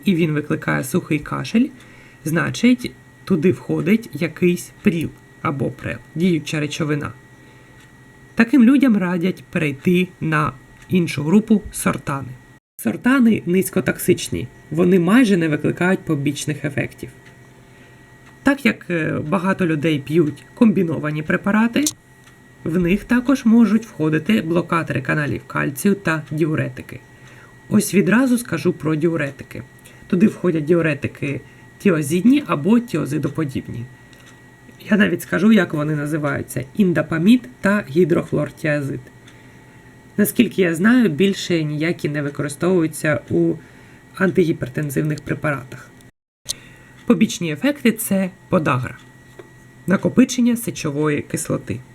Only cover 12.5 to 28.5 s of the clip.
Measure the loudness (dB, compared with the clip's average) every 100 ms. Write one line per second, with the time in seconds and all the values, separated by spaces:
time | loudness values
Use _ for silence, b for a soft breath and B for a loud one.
12.5 | -20 _ -8 -6 -2 2 4 4 2 2
13.5 | 0 2 -2 -2 -2 0 0 0 -6 -8
14.5 | -14 -8 0 4 4 6 4 6 4 2
15.5 | 0 -2 0 0 0 0 -2 -2 -4 -6
16.5 | -6 -6 -6 -6 -10 -16 -16 -20 -20 -20
17.5 | -20 -20 B B B B -20 -20 -2 0
18.5 | 2 0 -2 -4 -4 -2 -4 -2 -2 0
19.5 | 0 0 0 0 -2 0 2 2 -2 -18
20.5 | 2 4 4 0 -2 -4 -4 -2 -2 0
21.5 | 2 2 0 -2 -4 _ -20 -20 -20 -20
22.5 | -10 -4 0 0 0 0 -2 0 0 4
23.5 | 6 6 2 -2 -4 0 0 0 0 0
24.5 | -2 0 -4 -2 -4 -2 -2 -2 -6 -6
25.5 | -4 -4 -2 0 0 -2 -4 -4 -2 -2
26.5 | 0 -4 -8 -16 -18 -20 B B B B
27.5 | B 0 2 4 2 4 4 4 0 -2